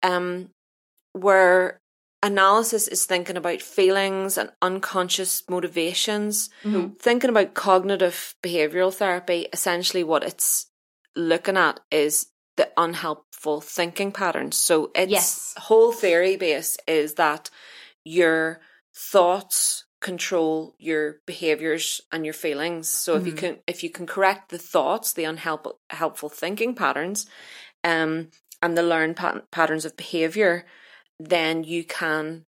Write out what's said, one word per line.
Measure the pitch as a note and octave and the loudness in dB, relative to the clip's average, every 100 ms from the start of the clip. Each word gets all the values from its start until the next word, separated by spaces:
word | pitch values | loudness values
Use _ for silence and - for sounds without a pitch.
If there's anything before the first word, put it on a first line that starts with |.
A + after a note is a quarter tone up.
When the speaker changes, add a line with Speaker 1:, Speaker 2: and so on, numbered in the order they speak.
Speaker 1:
um, | F#3 F3+ F3+ F3+ F3+ _ _ _ _ _ _ | 0 0 -2 -6 -10 _ _ _ _ _ _
where | F#3+ F#3+ F#3+ F#3 F#3 F3+ - _ _ _ _ | -2 4 6 8 6 2 -4 _ _ _ _
analysis | G3+ G3+ F#3+ G#3 A3+ A3 - | -2 4 6 6 4 -2 -2
is | F#3 - | -2 0
thinking | F#3 F3 F3+ | -2 -2 -6
about | E3+ E3+ | -4 -6
feelings | - - F#3+ G3 G3 F#3+ F#3+ - | -6 2 4 4 0 -2 -4 -4
and | G#2+ _ | -6 _
unconscious | F#3 F#3+ - F#3+ F3+ - F#3 - - | -2 -2 -4 -4 -2 -2 -2 -4 -4
motivations. | F3+ F3 E3+ E3 F3+ - G#3 G#3 G#3 - - G#3+ | -4 -4 -2 -2 -2 -2 -2 -2 -4 -6 -8 -2
Speaker 2:
Mm-hmm. | G3+ F3+ - | 0 -2 -2
Speaker 1:
Thinking | - A#3+ B3 | 0 2 2
about | A3 F#3+ | 2 2
cognitive | - G3+ F#3 F#3+ G3 F3+ F3 - - | 0 2 4 4 0 0 -2 -12 -10
behavioural | F#3 E3+ D3+ E3 F#3 | -4 0 0 2 0
therapy, | F#3+ G3+ F3+ F3+ F3 - | 0 -2 -2 -2 -2 -2
essentially | - - F3 F3+ F#3 | -4 -2 0 0 -2
what | D#3+ D#3 - | 2 0 0
it's | - - - - _ _ _ _ - | -4 -2 -2 -4 _ _ _ _ -4
looking | E3 E3 F#3 F#3+ | 2 2 2 2
at | E3 - _ | 2 2 _
is | D3+ D3 D3+ - _ _ - | 0 2 0 -4 _ _ -2
the | - - | -2 2
unhelpful | E3+ E3+ E3+ D3+ _ - D#3 D3+ | 0 0 -6 -6 _ -10 -4 -4
thinking | D#3 - E3+ E3+ G3 | -4 -4 -4 -2 -4
patterns. | G3+ F#3+ D#3+ - - | -2 -2 -2 -2 -2
So | - E3 D3+ | 2 2 2
its | - F#3+ | 0 2
Speaker 2:
Yes. | G3+ F3 - - - | 2 0 -4 -8 -12
Speaker 1:
whole | - A3 A3+ | 4 6 6
theory | A3+ G3+ E3+ F#3 F#3+ | 4 2 4 2 2
base | F3 D3 E3 - - | 0 -2 -2 -6 0
is | D#3 D3+ D3+ | 0 0 2
that | D#3+ D3+ - - - - - _ | 0 0 -8 -20 -20 -20 -20 _
your | - E3 E3+ D#3+ D#3+ E3 _ _ _ | -6 2 4 4 0 -4 _ _ _
thoughts | - - G3+ F3 F#3 G3 - - - - _ | -18 0 4 6 4 -2 -2 -2 -4 -10 _
control | - F3+ - F3+ D#3+ D#3+ D#3+ _ | -10 -6 -2 0 0 0 -6 _
your | D#3 D#3 D3+ D3+ - | -4 -2 -2 -6 -14
behaviours | D#3+ E3+ D3+ D#3+ D#3+ D#3+ - _ | -6 -2 0 0 -2 -4 -8 _
and | E3 D#3 | -8 -8
your | |
feelings. | D#3 E3+ C#3+ D#3+ E3+ D#3+ | -6 -6 -4 -4 -6 -6
So | - - D#3+ | -6 0 0
if | F3+ | -2
you | |
Speaker 2:
Mm-hmm. | D#3 | -6
Speaker 1:
can, | F3 - - | -8 -8 -10
if | F3 | -8
you | E3+ | -10
can | - F3 | -10 -10
correct | - F#3+ G3+ - | 0 2 0 -8
the | F3 | -18
thoughts, | - F3 C#3+ G#3 - | -2 0 2 -2 -4
the | - | -4
unhelp-, | D#3+ D#3+ D#3+ D#3 - - _ | -6 -6 -6 -6 -8 -16 _
helpful | - D#3+ D#3 D3 | -6 -6 -6 -12
thinking | - E3 G#3 A#3 B3 | -8 -6 -4 -4 -2
patterns, | E3 C3+ E3+ G3+ - - - - - _ E3+ | -2 -2 -4 -6 -10 -14 -20 -20 -20 _ 0
um, | E3 D#3+ D#3+ E3 _ _ - | 0 0 -4 -8 _ _ -4
and | E3+ E3+ | 0 2
the | |
learned | E3+ E3 D#3+ E3+ | 2 2 0 0
pat-, | F3 - - | -4 -4 -8
patterns | - D#3+ D#3 D#3 | 0 2 2 -4
of | - | -10
behaviour, | - E3+ D#3+ G3+ G3+ F3 - - - - _ _ | -6 -2 -2 2 2 2 -4 -20 -20 -20 _ _
then | D#3 F3 D#3+ E3 | 0 2 2 -2
you | D#3+ E3+ E3 | -4 -6 -6
can | - E3 D#3 D#3 E3 D#3+ | -4 -2 -2 -2 -10 _